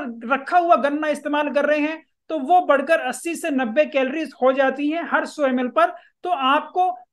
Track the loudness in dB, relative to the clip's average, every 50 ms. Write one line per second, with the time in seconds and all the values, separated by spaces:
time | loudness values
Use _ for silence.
0 | 2 -4 -10 -10 -4 -2 -2 -2 -2 0 2 2 4 4 4 2 2 0 -2 -2
1 | -2 -2 -4 -4 -4 -4 -2 -2 -2 0 0 0 0 2 0 0 0 -4 -4 -10
2 | -14 _ _ _ _ -8 -6 -6 0 2 4 4 6 4 2 2 4 2 0 0
3 | 0 -4 -8 -6 -8 -8 -8 -6 -6 -4 -2 -2 -2 0 2 0 0 2 0 0
4 | 0 0 -2 -4 -6 -8 -6 0 0 2 2 2 2 0 0 -2 -2 -2 -2 -4
5 | -2 -2 -2 -2 -2 -4 -4 -2 0 0 0 0 -2 0 2 2 2 2 0 -8
6 | -20 _ _ _ -4 -4 -2 0 2 2 2 2 0 -2 0 0 0 0 0 -4
7 | -12 _